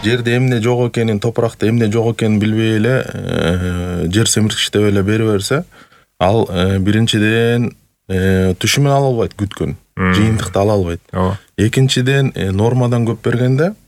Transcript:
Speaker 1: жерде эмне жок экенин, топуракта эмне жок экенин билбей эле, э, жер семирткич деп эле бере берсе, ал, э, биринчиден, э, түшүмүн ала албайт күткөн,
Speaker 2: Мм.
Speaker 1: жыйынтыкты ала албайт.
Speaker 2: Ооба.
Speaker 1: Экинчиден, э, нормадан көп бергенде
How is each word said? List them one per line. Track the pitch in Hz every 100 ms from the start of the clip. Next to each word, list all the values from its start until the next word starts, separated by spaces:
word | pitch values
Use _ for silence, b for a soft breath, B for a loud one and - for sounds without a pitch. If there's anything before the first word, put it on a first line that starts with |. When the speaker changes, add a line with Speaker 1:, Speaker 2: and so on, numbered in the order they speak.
Speaker 1:
жерде | 104 123 120 120
эмне | 131 120
жок | 113 123 123
экенин, | 117 113 104
топуракта | 117 117 117 - 104
эмне | 117 110
жок | 113 113 113
экенин | 113 107
билбей | 107 110 110 107
эле, | 113 127 -
э, | - 90 82 80 90 90 87 87 87 82
жер | 98 117
семирткич | - 107 - -
деп | 101
эле | 104 98
бере | 95 110
берсе, | 110 101 101 143 180 B B B B _
ал, | 90 110 104
э, | 92 92 98
биринчиден, | 95 104 113 110 107 113 117 117 117 - _ _ -
э, | 92 95 95 92
түшүмүн | 90 107 - 143
ала | 139 135
албайт | 120 98
күткөн, | - 101 - 80 - _ -
Speaker 2:
Мм. | 92
Speaker 1:
жыйынтыкты | 92 110 110 90 98
ала | 101
албайт. | 104 87 85 _
Speaker 2:
Ооба. | 92 92 98 B -
Speaker 1:
Экинчиден, | 107 135 131 - 127 139 135
э, | - 95
нормадан | 95 117 123 123 120 113
көп | 113
бергенде | 120 120 127 131 170 214